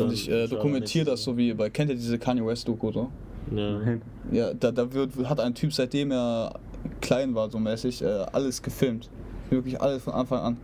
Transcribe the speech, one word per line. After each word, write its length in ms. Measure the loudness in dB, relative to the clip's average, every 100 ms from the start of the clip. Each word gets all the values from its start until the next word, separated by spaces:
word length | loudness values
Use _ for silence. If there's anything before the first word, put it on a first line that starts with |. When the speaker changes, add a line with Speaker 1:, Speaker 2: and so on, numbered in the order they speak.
| 0
Speaker 1:
dann 40 |
Speaker 2:
ich, 140 | 0 0
äh, 140 | 0
Speaker 1:
ist 80 | 2
er 40 | 0
Speaker 2:
dokumentiere 460 | 2 2 2 2
Speaker 1:
nächste 60 | 2
Speaker 2:
das 100 | 0
so 100 | 0 2
wie 160 | 2
bei, 160 | 2 0
kennt 180 | 2 0
ihr 80 | 0
diese 220 | 0 0
Kanye 260 | 2 2
West 240 | 2 0 -2
Doku 240 | 0 0
so? 180 | 0 -4 -6 -12 -10 -4
Speaker 1:
Ja. 240 | -2 0 0
Speaker 3:
Nein. 240 | 2 0 -4 -10 0
Speaker 2:
Ja, 220 | 2 2
da, 180 | 2 2
da 220 | 2 0
wird, 200 | 0 -2 0 0
hat 140 | 2
ein 140 | 0
Typ, 180 | 0 0
seitdem 380 | 0 0 0 0
er 460 | 2 2 0 -2 -6 -12 -10 -10 -4
klein 340 | 0 2 2
war, 160 | 0 0
so 80 | 0
mäßig, 440 | 0 0 -2 0
äh, 40 | 0 0 0
alles 300 | 0 0 -2
gefilmt. 480 | -4 2 2 0 -8 -14 -12 -8 0
Wirklich 300 | 0 0 0
alles 220 | 0 0
von 120 | -2
Anfang 260 | -2 0 0
an. 160 | 0 -2